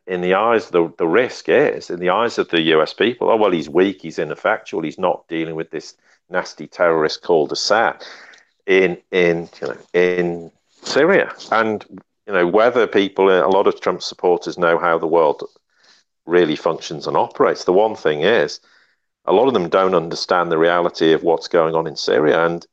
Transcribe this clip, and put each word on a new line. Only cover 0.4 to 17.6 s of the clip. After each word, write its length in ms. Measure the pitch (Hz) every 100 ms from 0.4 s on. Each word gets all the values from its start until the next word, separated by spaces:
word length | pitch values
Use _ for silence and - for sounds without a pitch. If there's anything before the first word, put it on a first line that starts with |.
| 113 113 -
the, 240 | 87 82 -
the 80 | 85
risk 420 | 98 123 - -
is, 400 | 107 147 - -
in 100 | 87
the 100 | 90
eyes 280 | 98 117 107
of 120 | 92
the 120 | 85
U 200 | 80 78
S 100 | 78
people, 380 | - 107 127 92
"Oh, 60 | 113
well, 140 | 104
he's 180 | 85 73
weak, 320 | 78 95 95
he's 180 | 80 82
ineffectual, 640 | 78 78 98 110 - 95
he's 160 | 78 85
not 280 | 90 - -
dealing 280 | 82 80 80
with 160 | -
this 240 | 78 - - _ _ _
nasty 380 | 98 - - 76
terrorist 560 | - 87 80 78 -
called 280 | - 82 71
Assad 540 | 71 - 107 101 - - - - - _ _ -
in, 300 | 95 92 87 _
in, 400 | 95 87 85 82 -
you 80 | 67
know, 80 | - -
in 580 | 90 90 90 87 85 82 _ _ _
Syria." 500 | - 135 165 180 - - -
And, 320 | 110 110 104 - 92 - _ -
you 60 |
know, 120 | 95 87
whether 400 | 104 117 131 104
people, 440 | 104 98 - 95
a 180 | 92 71
lot 200 | 95 101
of 120 | -
Trump 240 | 98 90
supporters 540 | - - 90 87 82 80
know 200 | 85 82
how 200 | 85 82
the 100 | 80
world 360 | 82 76 - - _ _ _ _ _ _ _ -
really 320 | 87 80 73
functions 500 | 85 78 - 78 76
and 80 | 78
operates. 480 | 120 - 113 -